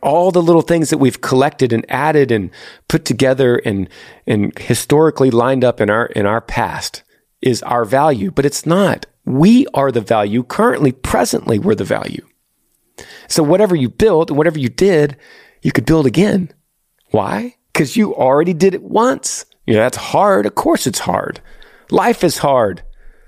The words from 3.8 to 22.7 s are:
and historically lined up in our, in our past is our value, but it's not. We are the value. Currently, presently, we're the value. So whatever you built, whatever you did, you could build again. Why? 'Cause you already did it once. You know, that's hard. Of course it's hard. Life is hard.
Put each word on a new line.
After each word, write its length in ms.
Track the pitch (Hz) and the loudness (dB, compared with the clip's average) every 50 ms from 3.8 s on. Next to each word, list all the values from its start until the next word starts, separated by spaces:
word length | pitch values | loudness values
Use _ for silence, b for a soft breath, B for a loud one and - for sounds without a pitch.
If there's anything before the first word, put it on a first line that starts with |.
| 95 90 B B B B B B B B | -4 -8 B B B B B B B B
and 280 | - 104 101 - - - | -2 0 -2 -2 -6 -6
historically 720 | - - 123 113 - - 143 147 160 160 147 - 139 131 | -4 -4 -4 -2 -2 0 2 4 4 4 2 2 2 2
lined 320 | 113 117 120 127 135 131 123 | 2 2 2 2 2 2 0
up 180 | 123 117 - | 0 0 0
in 80 | 107 104 | 0 0
our, 160 | 104 113 117 | 2 0 0
in 220 | - - - 101 101 | -2 -2 -2 -2 0
our 140 | 107 113 | 0 -2
past 600 | - - - 120 113 92 - - - - - - - _ _ _ _ _ _ _ | -4 -6 -4 -4 -4 -4 -4 -8 -12 -12 -12 -16 -20 _ _ _ _ _ _ _
is 220 | - 131 120 101 - | -2 -2 -2 -2 -2
our 220 | - 120 120 117 | -4 -2 -2 -2
value, 440 | 101 110 135 143 160 147 110 190 190 | 0 0 2 2 2 0 0 -2 -4
but 160 | - - 135 | -2 0 -2
it's 220 | 143 139 - - 151 | -2 -2 -4 -2 0
not. 400 | 165 190 202 175 - - - - _ _ - | 0 2 2 0 0 -4 -8 -12 _ _ -8
We 400 | - 123 135 156 202 233 247 - - - | -4 0 2 4 6 6 4 4 2 0
are 180 | 139 139 139 | -2 0 0
the 80 | 123 120 | 0 -2
value. 440 | 104 - 117 110 104 104 104 120 123 | -2 0 0 0 0 0 -2 -4 -4
Currently, 480 | - - - 208 240 262 - 147 135 | -4 -2 0 0 0 0 0 0 0
presently, 680 | - - - - - - - - - - - - 117 104 | -2 -2 -6 -4 -2 -2 -2 0 -2 -4 -2 -2 -2 0
we're 160 | - 190 220 | 0 0 -2
the 100 | 196 - | -2 -2
value. 400 | - - - - - - - - _ _ _ _ _ _ _ _ _ _ _ _ _ _ B B B B B B B | -4 -4 -4 -6 -8 -12 -12 -14 _ _ _ _ _ _ _ _ _ _ _ _ _ _ B B B B B B B
So 160 | - - 160 | -2 -2 0
whatever 320 | 143 170 190 214 202 180 | 2 2 2 2 2 0
you 140 | 156 127 113 | 0 -2 -2
built, 420 | - - 214 220 185 156 165 165 | -2 0 2 2 2 2 0 0
whatever 260 | 156 139 156 170 160 156 | 0 0 0 0 0 -2
you 120 | 135 117 | -4 -4
did, 480 | - - 180 202 190 156 147 147 139 - b b b b b b b b | -2 0 0 2 2 2 2 0 -2 -6 b b b b b b b b
you 100 | b - | b -4
could 140 | - - 113 | -2 -2 0
build 220 | - 160 160 147 131 | 2 2 2 2 2
again. 440 | 104 - 190 214 208 196 180 151 - _ _ _ _ _ _ _ _ _ _ _ | 2 2 2 2 2 0 -2 -4 -10 _ _ _ _ _ _ _ _ _ _ _
Why? 440 | - 107 98 101 - 202 233 247 - _ _ _ - | -2 -2 -2 -2 -4 -6 -8 -10 -14 _ _ _ -4
'Cause 220 | - 160 127 - | -2 -2 0 0
you 200 | - 214 196 - | 0 0 0 0
already 380 | - 120 131 135 143 165 175 185 | 0 0 2 2 2 2 0 0
did 200 | 151 170 190 180 | 2 2 2 0
it 80 | - | 0
once. 640 | - - - 208 226 254 269 - - - - - - _ _ _ _ - | -6 -4 0 0 2 2 0 -2 -6 -10 -10 -10 -14 _ _ _ _ 0
You 80 | 113 | 2
know, 60 | 107 | 2
that's 160 | 110 127 - - | 2 2 0 -4
hard. 500 | - - - 156 190 208 196 190 208 202 | -8 -4 0 0 2 2 2 2 0 -2
Of 80 | - | -4
course 320 | - - 294 339 - - - | -2 0 0 0 0 0 -4
it's 120 | 190 - | -6 -6
hard. 400 | - - - - - - - - - b b b b b b b b b | -4 -4 -4 -4 -4 -6 -10 -12 -16 b b b b b b b b b
Life 320 | - - 190 233 233 - - | -2 0 2 0 0 0 0
is 160 | 170 - - | -2 0 0
hard. 420 | - 143 139 127 113 101 | 0 0 2 2 2 0